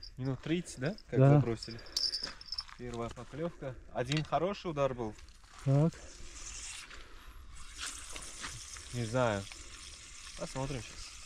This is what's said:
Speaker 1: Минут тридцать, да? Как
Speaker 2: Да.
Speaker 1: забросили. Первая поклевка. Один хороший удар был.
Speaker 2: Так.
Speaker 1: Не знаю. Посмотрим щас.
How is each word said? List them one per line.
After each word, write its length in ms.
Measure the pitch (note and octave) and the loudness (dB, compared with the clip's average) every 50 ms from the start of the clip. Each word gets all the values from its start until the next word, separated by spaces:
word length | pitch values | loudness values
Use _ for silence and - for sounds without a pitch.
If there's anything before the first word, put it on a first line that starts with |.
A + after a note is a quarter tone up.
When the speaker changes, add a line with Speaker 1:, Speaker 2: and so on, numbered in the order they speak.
| - - - | -12 -12 -8
Speaker 1:
Минут 220 | - B2+ C3+ C3 - | -2 -2 0 0 0
тридцать, 380 | - D3 D#3+ F3+ E3 - - - | 0 2 2 2 0 -2 -4 -2
да? 160 | B2+ D#3 G#3+ - - - | -2 -2 -2 -4 -4 2
Как 100 | - C3 | 8 10
Speaker 2:
Да. 100 | C3+ C#3 C#3+ | 10 12 12
Speaker 1:
забросили. 420 | D3 B2+ A#2 A2+ - - - A2+ A2+ - - - - - - - - - - - - - - - - - - - | 10 8 6 2 -2 -4 -8 -10 -10 -10 -4 -2 0 0 0 -2 -4 -6 -8 -10 -10 -10 -8 -8 -8 -8 -10 -10
Первая 320 | - B2 B2 A#2+ A#2 A#2 A#2 | -8 -6 -4 -2 -2 -2 -4
поклевка. 680 | - B2 A#2 - - C#3 E3 E3+ - - D3+ C3+ A#2+ - - - - | -4 -8 -10 -8 -4 -4 -2 -2 -4 -4 -6 -8 -8 -8 -10 -4 -2
Один 300 | A2+ B2 B2 C#3+ D#3 D3 | 0 2 4 2 2 4
хороший 480 | - D3+ D3 D#3+ F#3+ G3 - - F3+ | 4 2 4 4 2 0 -2 -4 -2
удар 220 | D#3 C#3+ C#3 C3 C3 | 2 4 4 4 2
был. 200 | B2 A#2 G#2+ G#2 - - - - - - - - - - | 0 -2 -2 -4 -6 -12 -16 -18 -18 -20 -18 -16 0 4
Speaker 2:
Так. 280 | C3+ C3+ C#3+ D3+ E3 - - - - - - - - - - - - - - - - - - - - - - - - - - - - - - - - - - - - - - - - - - - - - - - - - - - - - - - - - - - - - | 6 8 8 8 6 4 0 -8 -14 -12 -12 -12 -12 -10 -10 -10 -10 -8 -8 -8 -8 -10 -10 -12 -12 -14 -14 -14 -14 -14 -14 -14 -14 -14 -14 -14 -12 -10 -10 -10 -10 -8 -8 -8 -6 -8 -8 -10 -10 -8 -8 -8 -8 -8 -8 -8 -8 -8 -8 -10 -10 -10 -12 -10 -6 -2
Speaker 1:
Не 120 | B2 A#2 | -2 0
знаю. 360 | G#2+ A#2 B2+ B2+ A#2 G#2 G2 G2+ - - - - - - - - - - - - - - - - - - | 2 4 6 6 6 6 4 2 -2 -8 -10 -12 -12 -12 -12 -12 -12 -12 -12 -12 -12 -12 -12 -12 -10 -8
Посмотрим 440 | - E3+ E3 - C3+ C3+ C3+ C3+ C3 | -6 -6 -4 -2 -2 -2 0 -2 -4
щас. 140 | A2 - - - - - - - - | -4 -6 -10 -10 -10 -10 -12 -12 -12